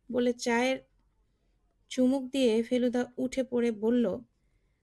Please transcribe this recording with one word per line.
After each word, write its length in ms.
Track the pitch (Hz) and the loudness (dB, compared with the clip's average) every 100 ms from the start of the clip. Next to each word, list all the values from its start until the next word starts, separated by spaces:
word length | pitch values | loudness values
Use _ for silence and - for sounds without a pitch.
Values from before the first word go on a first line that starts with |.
| - | -6
বলে 220 | 240 247 | -2 0
চায়ের 440 | 240 247 233 254 262 - _ _ _ _ _ _ _ _ _ _ | -2 0 0 0 -2 -8 _ _ _ _ _ _ _ _ _ _
চুমুক 340 | - 254 277 254 | 0 2 2 -2
দিয়ে 320 | 269 254 220 | 2 2 2
ফেলুদা 420 | 233 247 247 240 247 - | 0 0 0 0 -4 -4
উঠে 260 | 254 262 | -4 -4
পড়ে 280 | 262 247 240 | -2 -2 -2
বলল, 480 | 214 220 247 220 - - _ _ _ _ _ | 0 0 2 0 -2 -10 _ _ _ _ _